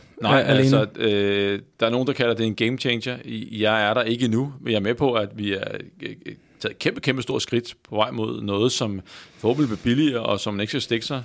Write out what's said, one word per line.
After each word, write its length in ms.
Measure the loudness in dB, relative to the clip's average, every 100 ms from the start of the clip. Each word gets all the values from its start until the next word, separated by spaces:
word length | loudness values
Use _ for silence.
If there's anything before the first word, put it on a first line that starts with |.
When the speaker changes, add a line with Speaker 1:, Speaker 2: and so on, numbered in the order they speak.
| -4 -4
Speaker 1:
Nej, 200 | 2 4
Speaker 2:
a-, 20 |
alene? 160 | 6 4
Speaker 1:
altså, 280 | 6 6 4 0
øh, 640 | 2 4 4 2 2 0 -6 -2
der 60 | 0
er 40 |
nogen, 180 | 2 0
der 60 |
kalder 200 | 0 0
det 120 | 2 0
en 100 | 0
game 220 | 0 0
changer. 400 | -2 -2 -4 -8 -8
I, 360 | -10 -8 0
jeg 280 | 2 4 4
er 40 |
der 80 | 2
ikke 240 | 0 0 2
endnu, 280 | 2 0 -6
men 100 | -2
jeg 40 | 0
er 60 |
med 140 | 0 0
på, 180 | 2
at 160 | 0 -2 -4
vi 160 | -4
er, 100 | -4 -4 -10 -12 -14
øh, 140 | -14 -12 -16 -18 _ -10
taget 120 | -8
et 80 | -4
kæmpe, 220 | -4 -2
kæmpe 200 | -2 -2
stort 200 | -2 -4
skridt 340 | -2 -2 -2 -12 -6
på 60 | -2
vej 160 | 0
mod 300 | -2 -4 -4
noget, 300 | -2 0 0
som 300 | 0 -4 -6 -12 -20 -20 -4
forhåbentlig 300 | 0 2 0
bliver 280 | -2 0 2
billigere, 280 | 2 2
og 160 | 0 -2
som 140 | -2
man 80 | -4
ikke 100 | -4
skal 100 | -4
stikke 240 | -2 -4 -4
sig, 180 | -8